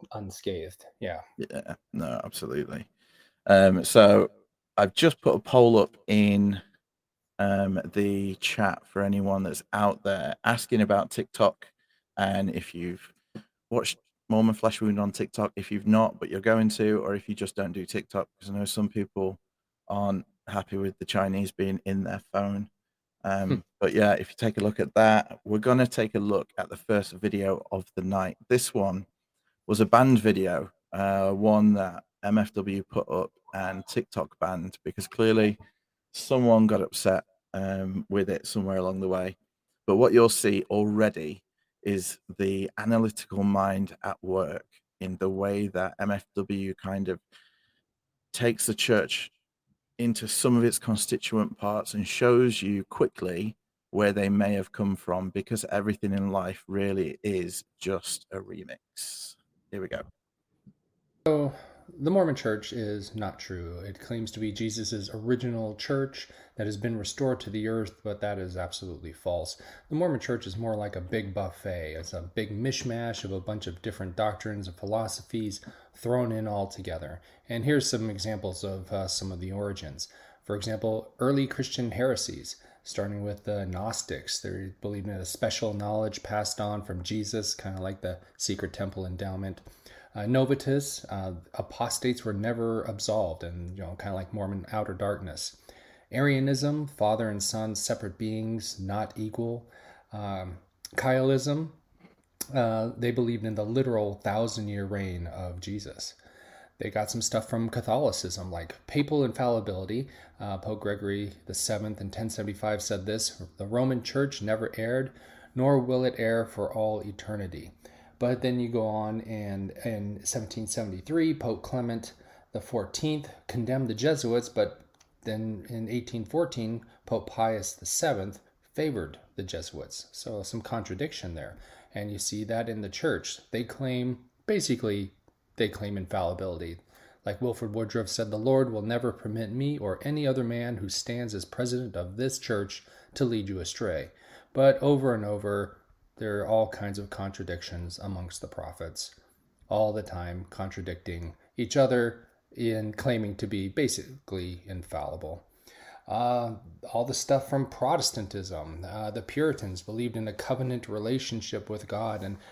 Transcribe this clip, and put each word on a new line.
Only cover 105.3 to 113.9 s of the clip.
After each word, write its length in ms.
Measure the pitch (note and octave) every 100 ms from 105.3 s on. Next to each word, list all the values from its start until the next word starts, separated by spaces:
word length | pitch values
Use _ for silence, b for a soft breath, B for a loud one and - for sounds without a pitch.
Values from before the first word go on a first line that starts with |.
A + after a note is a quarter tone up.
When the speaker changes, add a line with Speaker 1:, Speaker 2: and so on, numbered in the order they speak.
| - F2+ F2
Speaker 1:
Jesus. 540 | F#2 G#2 - - - - b b b b b _
They 100 | G#2+
got 220 | G#2+ G#2+
some 100 | A#2
stuff 280 | G#2+ A2+ -
from 200 | A#2 A2+
Catholicism, 840 | A#2+ A2 A#2+ C#3+ - F2+ F2 F#2
like 360 | E2+ D#2+ - -
papal 360 | C#3+ C#3+ D3
infallibility. 840 | C3 A2+ B2+ A#2 G#2+ F#2 F#2+ A#2 C#3 B B -
Uh, 200 | G2+ G2
Pope 220 | G#2+ G#2+
Gregory 520 | G#2 G2+ G2+ G2+ G2+ - -
the 80 | G2
Seventh 440 | - G#2 G#2+ G#2
in 120 | G2
ten 180 | G2 A2+
seventy-five 540 | - G#2 G2 G#2+ G#2
said 220 | - G2+ F#2+
this, 340 | A2 - - F2 -
"The 80 | G2
Roman 380 | A#2 C3